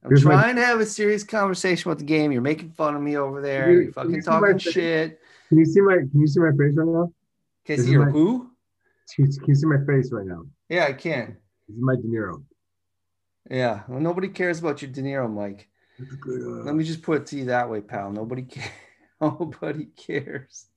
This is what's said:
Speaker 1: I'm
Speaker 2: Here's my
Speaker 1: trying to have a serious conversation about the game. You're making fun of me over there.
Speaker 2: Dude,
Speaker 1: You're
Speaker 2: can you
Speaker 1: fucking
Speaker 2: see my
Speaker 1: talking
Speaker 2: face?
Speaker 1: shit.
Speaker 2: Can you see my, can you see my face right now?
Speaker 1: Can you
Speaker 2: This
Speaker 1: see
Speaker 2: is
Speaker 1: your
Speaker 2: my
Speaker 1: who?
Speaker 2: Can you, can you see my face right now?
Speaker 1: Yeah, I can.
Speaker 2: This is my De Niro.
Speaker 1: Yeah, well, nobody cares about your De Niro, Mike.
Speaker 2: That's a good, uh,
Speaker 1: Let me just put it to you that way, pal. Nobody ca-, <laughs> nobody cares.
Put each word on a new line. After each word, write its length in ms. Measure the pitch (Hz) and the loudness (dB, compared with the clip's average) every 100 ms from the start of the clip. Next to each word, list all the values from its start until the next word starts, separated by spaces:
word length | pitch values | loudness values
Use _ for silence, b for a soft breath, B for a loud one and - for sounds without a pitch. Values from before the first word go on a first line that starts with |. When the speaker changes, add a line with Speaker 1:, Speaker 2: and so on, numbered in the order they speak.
| - | 6
Speaker 1:
I'm 40 | |
Speaker 2:
Here's 160 | 139 143 | 6 8
my 60 | |
Speaker 1:
trying 220 | 151 226 247 | 6 4 2
to 80 | 240 | 2
have 140 | 233 | 2
a 60 | 214 | -2
serious 380 | 208 208 208 208 | 0 0 0 -2
conversation 640 | 220 196 185 190 170 175 | -2 -2 -2 0 0 -2
about 100 | 151 | -6
the 60 | 147 | 0
game. 260 | 156 151 | 0 2
You're 100 | 131 | 0
making 300 | 127 156 165 | -2 -4 -6
fun 240 | 160 156 147 | -4 -4 -2
of 60 | |
me 160 | 143 147 | -4 -4
over 240 | 139 139 | -4 -6
there. 260 | 139 135 135 | -4 0 4
Speaker 2:
Dude, 120 | 175 | 4
Speaker 1:
You're 100 | - | 4
Speaker 2:
can 180 | - 147 | -4 -6
you 80 | 170 | -4
Speaker 1:
fucking 0 | |
Speaker 2:
see 80 | 175 | 0
my 80 | 160 | 2
Speaker 1:
talking 200 | 202 190 | 4 2
Speaker 2:
face? 140 | 175 | 0
Speaker 1:
shit. 460 | 170 170 160 160 160 b b b | -2 0 0 -2 -8 b b b
Speaker 2:
Can 80 | 156 | 4
you 60 | 160 | 6
see 160 | 185 | 6
my, 140 | 196 180 | 6 4
can 120 | 139 147 | 2 2
you 60 | 151 | 4
see 120 | 151 | 4
my 120 | 165 | 2
face 220 | 139 143 147 | 4 2 2
right 100 | 160 | 0
now? 240 | 165 175 _ _ _ _ _ - | 0 -2 _ _ _ _ _ -6
Speaker 1:
Can 80 | |
you 40 | - | -2
Speaker 2:
This 0 | |
Speaker 1:
see 60 | |
Speaker 2:
is 60 | 123 | 4
Speaker 1:
your 140 | 139 143 | 4 4
Speaker 2:
my 60 | |
Speaker 1:
who? 400 | 147 175 254 - _ _ _ _ _ _ - | 4 2 2 -6 _ _ _ _ _ _ 0
Speaker 2:
Can 100 | 139 | 0
you, 60 | - | 0
can 100 | - | 2
you 80 | 139 | 2
see 120 | 156 | 4
my 180 | 139 139 | 0 2
face 260 | 139 120 | 0 0
right 120 | 117 95 | -6 -8
now? 180 | 87 - _ _ | -12 -16 _ _
Speaker 1:
Yeah, 160 | 170 151 | -2 -2
I 80 | |
can. 440 | 135 170 143 113 110 _ _ _ | -2 -6 -6 -8 -14 _ _ _
Speaker 2:
This 80 | 107 | -6
is 40 | |
my 120 | 127 127 | -2 -2
De 60 | |
Niro. 400 | 107 113 101 82 71 _ _ _ _ _ _ _ _ _ _ | -2 -4 -6 -8 -16 _ _ _ _ _ _ _ _ _ _
Speaker 1:
Yeah, 300 | 131 127 107 101 | -4 -2 -4 -10
well, 100 | 127 | -6
nobody 300 | 160 175 190 | -4 -4 -6
cares 300 | 190 180 165 | -4 -4 -2
about 220 | 165 143 | -6 -6
your 100 | 139 | -10
De 100 | 131 | -10
Niro, 280 | 135 139 120 | -6 -4 -4
Mike. 380 | 107 104 98 _ B B B | -6 -10 -12 _ B B B
Speaker 2:
That's 140 | 131 | -18
a 20 | 139 | -16
good, 260 | 131 127 | -10 -10
uh, 220 | 120 117 | -10 -10
Speaker 1:
Let 120 | 123 151 | -4 -4
me 80 | |
just 180 | 160 160 | -2 -6
put 200 | 165 151 | -2 -4
it 40 | 139 | -4
to 100 | 143 | -10
you 80 | 127 | -4
that 240 | 123 120 | -2 -2
way, 120 | 110 | -6
pal. 280 | 104 107 101 | -8 -10 -8
Nobody 320 | 104 113 127 | -8 -8 -10
ca-, 280 | 127 - - - _ | -12 -14 -14 -16 _
<laughs> 280 | _ _ _ | _ _ _
nobody 640 | 156 135 165 - 160 151 - _ | -4 -4 -10 -8 -10 -8 -12 _
cares. 680 | - 165 135 143 131 - _ | -8 -8 -8 -14 -16 -20 _